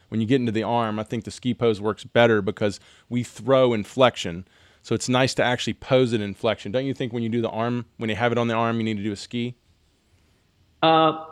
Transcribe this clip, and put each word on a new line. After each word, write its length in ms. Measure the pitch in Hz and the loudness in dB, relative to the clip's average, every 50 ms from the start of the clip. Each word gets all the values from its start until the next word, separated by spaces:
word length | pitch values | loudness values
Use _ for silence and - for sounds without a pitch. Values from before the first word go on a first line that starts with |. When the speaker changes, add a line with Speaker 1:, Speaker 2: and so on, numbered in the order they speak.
| _ | _
Speaker 1:
when 140 | _ 110 110 | _ -4 -2
you 40 | 110 | 0
get 140 | 107 139 131 | 2 2 2
into 140 | 120 117 101 | 2 0 -2
the 100 | 110 104 | -2 -2
arm, 360 | 110 117 120 113 107 107 107 | 0 0 0 0 -2 -4 -6
I 40 | 107 | -6
think 220 | - 127 110 - | -6 -6 -8 -8
the 60 | 104 | -8
ski 220 | - - - 123 117 | -10 -6 -4 -4 -2
pose 280 | - 123 117 107 95 | 0 0 0 0 0
works 240 | 104 110 98 - - | -2 -4 -4 -4 -6
better 360 | - - 117 120 117 110 104 | 0 4 4 6 6 4 2
because 380 | 95 104 95 - 110 104 95 - _ - - _ _ - | 0 -2 -2 -2 -2 -2 -2 -6 _ -20 -20 _ _ -6
we 140 | 120 123 117 | -6 -6 -6
throw 500 | - - - 107 123 135 131 131 123 117 | -6 -10 -6 0 2 4 4 4 4 2
in 100 | 107 98 | 0 -4
flexion. 640 | - - 131 127 117 - - - 92 82 90 - _ _ _ _ _ _ _ - | -2 2 4 4 4 4 0 -6 -8 -8 -10 -12 _ _ _ _ _ _ _ -6
So 120 | - 117 | -4 -4
it's 120 | 107 - | -2 0
nice 260 | 127 123 123 135 123 - | 0 2 2 2 2 2
to 80 | - 104 | 0 0
actually 300 | 120 123 - - 117 101 | 0 0 -2 -4 -6 -8
pose 380 | - - - 135 131 131 110 | -8 -2 2 4 4 4 2
it 80 | 117 107 | 0 -2
in 140 | 104 101 95 | -4 -6 -6
flexion. 380 | - - 113 101 - - 104 98 | -2 -2 -2 -2 -2 -4 -6 -4
Don't 120 | 131 139 | -4 -4
you 80 | 139 123 | -4 -4
think 200 | - 135 113 120 | -6 -6 -6 -4
when 100 | 120 117 | -4 -4
you 60 | 110 | -2
do 120 | 117 120 | -2 -2
the 80 | 113 - | -2 -2
arm, 360 | - 110 117 120 120 120 113 - _ | -2 -4 -4 -2 -4 -6 -8 -10 _
when 120 | - 113 110 | -6 -4 -4
you 60 | 104 | -2
have 160 | 98 120 120 117 | 0 0 0 2
it 40 | |
on 100 | 120 117 | 0 0
the 60 | 117 113 | 0 0
arm, 240 | 113 117 117 117 | 0 0 0 0
you 60 | 113 110 | -2 -2
need 140 | 110 107 | -2 -4
to 60 | 101 101 | -4 -4
do 100 | 107 101 | -6 -6
a 40 | |
ski? 380 | - - - - 120 120 123 123 _ _ _ _ _ _ _ _ _ _ _ _ _ _ _ _ _ _ _ _ _ _ _ _ _ | -8 -10 -8 -6 -6 -6 -6 -8 _ _ _ _ _ _ _ _ _ _ _ _ _ _ _ _ _ _ _ _ _ _ _ _ _
Speaker 2:
Uh, 440 | 160 165 160 160 160 156 156 - - - | 2 4 4 6 4 4 2 -2 -6 -8